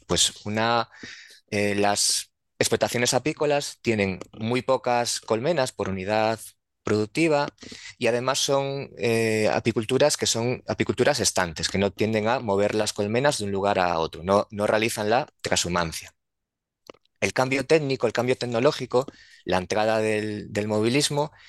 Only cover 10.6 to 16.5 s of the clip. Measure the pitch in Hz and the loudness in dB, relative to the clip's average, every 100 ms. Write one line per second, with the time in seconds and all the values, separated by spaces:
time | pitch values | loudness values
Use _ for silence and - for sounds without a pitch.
10.6 | - - 110 107 123 135 98 - 87 78 | -4 -2 0 2 2 2 0 0 -2 -2
11.6 | 82 95 98 - 110 110 107 127 113 98 | -4 0 0 0 0 0 0 0 0 0
12.6 | 101 107 104 - 104 117 143 135 101 98 | 2 0 -2 -2 -2 0 0 0 -2 -2
13.6 | 101 98 90 82 80 80 90 101 - 104 | 0 2 2 0 -2 -4 2 2 2 -2
14.6 | 104 107 113 - 104 120 - _ - 110 | 0 2 0 0 0 0 0 _ -2 -2
15.6 | 85 87 82 - - - _ _ _ | 0 0 -2 -6 -14 -20 _ _ _